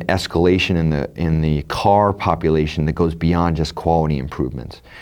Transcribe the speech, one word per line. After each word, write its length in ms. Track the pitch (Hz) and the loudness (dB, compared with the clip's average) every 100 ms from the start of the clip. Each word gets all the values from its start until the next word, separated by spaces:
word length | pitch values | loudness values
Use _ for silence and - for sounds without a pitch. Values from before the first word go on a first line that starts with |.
| - | 0
escalation 720 | 95 - 85 90 92 - 87 | -2 0 2 4 4 2 0
in 140 | 80 | 2
the, 180 | 76 - - | 0 -2 -4
in 240 | 85 80 | -2 0
the 220 | 78 76 | 0 0
car 500 | 73 - 104 101 104 | -2 -2 2 4 2
population 720 | 95 - 82 80 78 76 82 78 | 0 -2 0 2 2 0 -2 -2
that 80 | |
goes 220 | 80 85 78 | 0 0 0
beyond 420 | 82 85 85 78 | 0 2 2 0
just 180 | 78 - | -4 -4
quality 420 | 82 82 78 71 | 0 0 0 -2
improvements. 640 | 65 - 64 64 - - - - | -4 -6 -6 -6 -12 -16 -20 -20